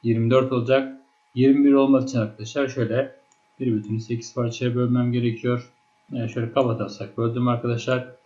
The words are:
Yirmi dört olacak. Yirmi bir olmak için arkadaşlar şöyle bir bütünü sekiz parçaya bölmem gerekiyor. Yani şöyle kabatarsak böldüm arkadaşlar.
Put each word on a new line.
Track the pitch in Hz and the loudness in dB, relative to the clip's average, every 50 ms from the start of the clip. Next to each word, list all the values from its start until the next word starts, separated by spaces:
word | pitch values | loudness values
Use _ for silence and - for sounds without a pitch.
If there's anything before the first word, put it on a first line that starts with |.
| - | 0
Yirmi | 117 113 113 113 117 | 0 0 2 2 4
dört | 131 131 127 131 131 | 4 4 2 2 -2
olacak. | 120 113 120 131 135 135 - - - _ _ _ _ _ _ _ | -4 0 2 2 2 2 -2 -10 -16 _ _ _ _ _ _ _
Yirmi | 123 127 135 135 143 139 | 2 4 4 6 6 6
bir | 143 139 | 6 6
olmak | 139 135 135 135 131 120 - | 6 6 6 4 2 2 0
için | - 120 | -2 -2
arkadaşlar | 110 107 - - 107 - - 147 139 131 | -2 -2 -6 -10 -14 -8 -4 -4 -4 -2
şöyle | 123 131 120 104 107 123 139 135 - _ _ _ _ _ _ _ _ _ | -2 -4 -2 0 0 -2 -2 -4 -8 _ _ _ _ _ _ _ _ _
bir | 135 123 110 | -2 -2 -2
bütünü | 107 104 104 113 113 | -2 -2 -4 -6 -6
sekiz | 113 - 117 113 - - - | -4 -6 -6 -8 -8 -10 -6
parçaya | 127 120 117 113 - 127 127 120 | -4 -4 -4 -4 -2 -4 -2 0
bölmem | 123 123 120 123 123 123 120 120 | 0 0 2 2 0 0 0 0
gerekiyor. | 123 120 120 110 - - 123 123 120 120 - _ _ _ _ _ _ _ _ 143 | 0 0 -2 -4 -2 -2 -2 -2 -2 -6 -12 _ _ _ _ _ _ _ _ -8
Yani | 123 113 110 | -8 -8 -6
şöyle | - 131 113 110 - | -6 -6 -6 -2 0
kabatarsak | 139 131 120 113 110 104 98 - - 110 104 - | 0 0 0 0 -4 -6 -8 -8 -12 -14 -12 -6
böldüm | - 117 117 117 123 123 123 | -2 -2 -2 0 0 0 0
arkadaşlar. | 120 117 120 120 120 113 - - 131 127 123 - - _ _ | 0 0 -2 -4 -4 -4 -2 -2 -2 -2 -4 -8 -18 _ _